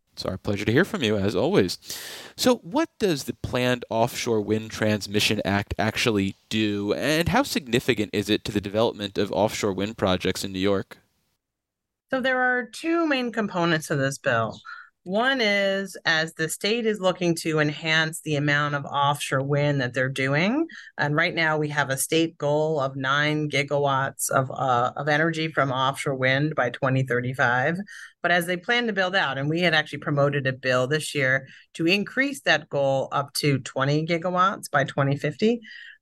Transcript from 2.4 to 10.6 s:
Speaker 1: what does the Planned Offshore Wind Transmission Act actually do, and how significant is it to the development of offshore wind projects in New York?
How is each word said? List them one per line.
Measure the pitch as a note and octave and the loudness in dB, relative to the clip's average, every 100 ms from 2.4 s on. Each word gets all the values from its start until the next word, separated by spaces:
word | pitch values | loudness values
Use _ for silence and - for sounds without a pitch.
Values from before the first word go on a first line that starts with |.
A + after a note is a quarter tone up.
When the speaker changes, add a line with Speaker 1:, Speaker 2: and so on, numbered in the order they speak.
| B3+ A#3 | 2 2
Speaker 1:
what | E3+ C4 E4 - | 0 -2 -2 0
does | G3+ C#3 | 0 0
the | A#2+ | -4
Planned | - - B2 B2 A#2+ - | -8 -4 0 0 0 -2
Offshore | A2 A#2+ - B2 A2 | 0 0 0 -2 0
Wind | G#2 G#2+ A2 | 0 -2 -2
Transmission | - G#2+ G#2+ G2+ G#2 - G#2+ | -2 0 0 0 0 2 0
Act | - G2+ - - | 0 0 0 -2
actually | G#2+ - B2 G#2 G2 - - | -2 0 0 2 0 -4 -6
do, | A2 G#2 G2+ G2+ | -2 0 0 -2
and | D2 B2 D#3 E3 | -2 0 0 2
how | A3+ | 0
significant | C#4 - B2+ A2+ - A2 G#2 | 0 -4 -2 0 2 0 -2
is | G2+ G2+ | -2 0
it | G#2+ | -2
to | - | 0
the | G#2 | -4
development | G2 G#2+ A2+ G#2 G2+ - | -2 0 0 -2 -6 -4
of | G2+ | -2
offshore | - G#2+ - G#2 | 0 0 0 -4
wind | F#2+ G2+ - | -2 -4 0
projects | G2 F#2 F#2 - | 0 2 0 -4
in | G2+ | -6
New | |
York? | F#2+ | -2